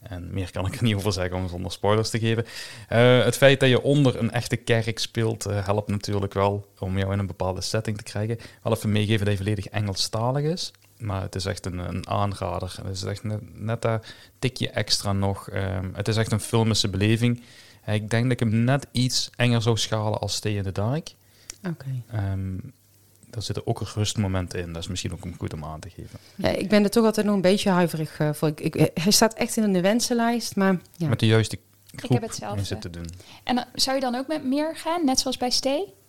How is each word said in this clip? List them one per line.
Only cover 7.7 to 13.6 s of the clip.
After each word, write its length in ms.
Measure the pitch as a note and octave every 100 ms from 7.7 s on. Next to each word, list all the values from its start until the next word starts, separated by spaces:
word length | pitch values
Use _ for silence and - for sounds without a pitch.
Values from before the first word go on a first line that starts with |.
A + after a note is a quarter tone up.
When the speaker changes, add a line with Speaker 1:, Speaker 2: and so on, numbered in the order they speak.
| A2 A2+ G#2
Speaker 1:
te 60 |
krijgen. 340 | - - A2 A2+ - -
Wel 100 | -
even 180 | A2+ A2
meegeven 260 | G#2 G2+ A2
dat 80 | G2+
hij 100 | G2+
volledig 280 | F#2+ G#2+ G#2
Engelstalig 760 | G#2+ G#2 F#2+ - A2 A#2 C3+
is. 280 | D3 F#3 - - _ _
Maar 240 | A2 G2
het 140 | F#2+ F#2+
is 100 | F#2
echt 200 | F#2+ G2
een, 120 | F2+
een 300 | F2+ F#2 -
aanrader. 680 | G#2 G2+ F#2+ F#2+ F2 F#2 - F2
Het 100 | F#2
is 80 |
echt 200 | G2+ G2+
net, 360 | G#2+ G#2+ G2
net 220 | F2+